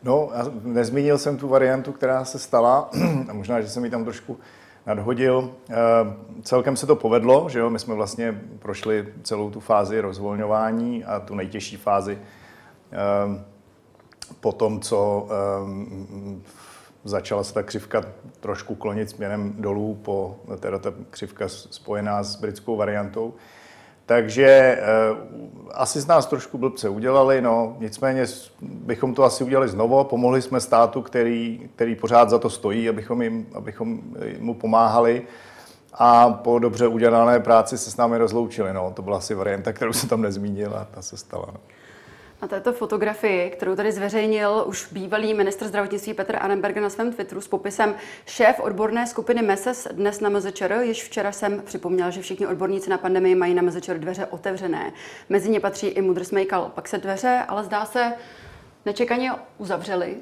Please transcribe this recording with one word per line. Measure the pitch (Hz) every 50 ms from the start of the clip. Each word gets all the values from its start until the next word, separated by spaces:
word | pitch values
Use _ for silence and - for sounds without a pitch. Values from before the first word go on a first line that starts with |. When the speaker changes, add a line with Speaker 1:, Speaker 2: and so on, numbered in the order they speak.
| -
Speaker 1:
No, | 127 127 147 151 135 117
já | 120 120 139 135 113 104
nezmínil | 123 117 120 120 110 123 139 143 147 147 139
jsem | 143 147 143
tu | 127 139 139
variantu, | 135 135 131 127 131 131 127 143 139
která | - - 131 131 131 131
se | - - 135
stala, | - - - 120 117 120 127 139 147 - - - 170 175
<clears throat> | 160 135 131 -
a | 107
možná, | 104 98 98 120 117
že | 107 101
jsem | 101 123 123
ji | 117
tam | 120 117 113
trošku | 113 104 - - - 120 - - - - - - - _ _ _
nadhodil. | - 107 101 101 113 123 120 131 131 127 127 127 127 127 - - -
Eh, | 117 113 117 113 113 117 110 104 101 - - - - - -
celkem | - - 127 123 139 135
se | 123 -
to | 135 151
povedlo, | 147 - 113 110 120 107 120 127 143 165 -
že | - 123
jo? | 117 117
My | 117 113
jsme | - - 113
vlastně | 104 107 98 - - 117 117 110 98 - - - 104
prošli | - 104 98 - - 110 110 107 101 104 107 - -
celou | - 113 104 107 104
tu | 104 113
fázi | 107 - 113 104 101 98 107 110
rozvolňování | 101 98 95 98 101 101 101 104 107 104 107 107 110 110 113 113 117 120 120 117 -
a | - 101 104
tu | 95 - 101
nejtěžší | 101 95 95 98 107 - - 110
fázi, | 98 - - 101 101 95 101 101 98 - - - - - - - - - - _ _ _ _ -
eh, | - 101 101 101 101 101 101 101 95 95 - - _ _ _ _ _ _ _ _ _ _ _ _ _ - - - _
po | - 110 98
tom, | - 117 107 107 101
co, | 90 - 117 104 101 104 101 101 101 104
eh, | 107 98 98 101 98 98 98 98 98 98 101 101 98 98 98 98 104 98 101 101 98 92 90 - - - - - - - - - _ _ _
začala | 104 101 98 90 - 110 101 98
se | - -
ta | 107 101
křivka | - - 107 98 - - 110 95 - - - - - - _
trošku | - 101 98 - - - 107
klonit | 98 - 107 101 107 107 104
směrem | - - 104 98 104 104 104 101 98 107
dolů, | 107 104 98 104 104 110 107 98 -
po, | - 101 98 95 95 98 - - - 98 92
teda | 101 98 98 98
ta | 98 101 95 90 - -
křivka | - - - 98 - - 104 92
s-, | - - - -
spojená | - - - - 104 104 104 104 104 101 101
s | 101 -
britskou | - - 107 101 - - - 117
variantou. | 107 104 101 104 104 101 98 98 113 113 117 - - - - - - - - - - - - _ _ _
Takže, | - 117 120 113 107 107 123 135
eh, | 135 135 135 131 131 120 - 110 104 110 110 110 110 110 - - - 113 113 113 110 - - - - -
asi | - 131 - - 156
z | 139
nás | 151 170 156 131
trošku | - - 135 - - - 127
blbce | 117 135 131 - - 107
udělali, | 98 107 110 127 131 139 135 131 135 131
no. | 123 120 117 117 117 113 123 131
Nicméně | 113 107 104 - - 135 131 131 127
s-, | 107 - - - - _ _
bychom | - - - - - 120 117 - - 131 120
to | 139 139
asi | 123 - - 135
udělali | 123 135 131 135 120
znovu, | 95 98 110 117 127 135 139
pomohli | 135 127 117 123 123 127 131 123
jsme | 127 131 127
státu, | 110 - - 113 117 113 - 135 120
který, | - - 127 117 117 117 117 117 117 113 117 - 131 -
který | - 117 117 113
pořád | 101 - 110 120 120 120 107
za | 117 117
to | - 117
stojí, | - - - 107 101 117 113 113
abychom | 110 104 104 - 120 120 120
jim, | 113 113 113 107 - -
abychom | 104 107 107 104 - 113 113 113 110 - 113 - - 110 110 104 -
mu | 110 117 117
pomáhali. | - - 113 113 113 117 110 107 120 120 117 117 123 123 - - - - - - - - - - _ _ _ -
A | - 123 120 120 120 120 120
po | 110 101 - 120 120 120
dobře | 117 120 104 104 120
udělané | 117 113 113 113 117 113 117 117 120 120 120
práci | - - 117 113 113 - - 117
se | - -
s | 104
námi | - 123 117 117 117
rozloučili, | 117 107 104 117 117 107 - - 107 95 95
no. | 95 92 92 95
To | - 95
byla | 98 101
asi | 95 92 - 110
varianta, | 98 98 101 98 98 98 117 107
kterou | - - 113 120
jsem | 120 - -
tam | 120 113 110
nezmínil, | 104 98 101 101 104 101 98 104 101 104
a | 104 104 - -
ta | 107 -
se | - -
stala, | - - _ - - 90 - -
no. | - - _ - - - - - - - - - - - - - - -
Speaker 2:
Na | 381
této | 214 196 196 247 240
fotografii, | 240 - - 220 208 202 214 214 214 - 220 196 180 175 180
kterou | 175 - - 185 190
tady | 190 208 220 202
zveřejnil | 196 196 202 202 220 214 214 220 214 208 202 208 220 202
už | - 202 - - - -
bývalý | 196 190 190 190 214 214 214 214
ministr | 208 196 196 196 - 233
zdravotnictví | 214 185 208 202 196 202 202 196 - 220
Petr | - 190 190 220
Arenberger | - - 190 202 196 190 202 196 208 208
na | 202
svém | 202 - 226 240 233
Twitteru | - 196 190 - 190
s | 196 -
popisem: | - 185 196 202 196 - 226 214 202 202 - - - - -
Šéf | - - - 240 214 - -
odborné | - - 202 185 214 220 208 233 240
skupiny | 233 - - 220 226 240 240 233
meses | 208 196 196 202 247 247 247 - - -
dnes | 165 202 202 202 208
na | 220 208
M | 202 202
Z | 185 196 190
Č | - 196
R: | 180 196 226 247
„Již | 233 226 220 -
včera | - - 226 202 202 202
jsem | 202 - 202 202 202 202
připomněl, | - - 190 - 180 185 185 180 175
že | 175 190 180
všichni | - 185 185 202
odborníci | 196 190 160 185 185 196 196 190 185
na | 190 185
pandemii | - 185 185 185 185 185 185
mají | 185 180 175 180
na | 180 175
M | 180
Z | 165 180
Č | 180 - 180
R | 165
dveře | 151 170 185 185 196
otevřené. | - - 170 165 202 190 185 190 180 165 156 - - - - - - - - - _
Mezi | 196 202 175 208
ně | 226 208
patří | 196 202 196 - -
i | 202 - - 196
mudr | 185 180 175 180
Smejkal.“ | 180 - 196 190 190 196 185 170 175 -
Pak | - - -
se | - 196
dveře, | 196 190 190 196 247 254 247 247 - -
ale | - 202 214
zdá | 185 214 208 214
se, | 214 - 254 240 240 240 233 - - - - - - - - - - _ _ _
nečekaně | 202 202 - 247 240 240 247 254 262 233 180 - - - _
uzavřely. | 208 180 190 - 180 - 196 180 175 180 190 233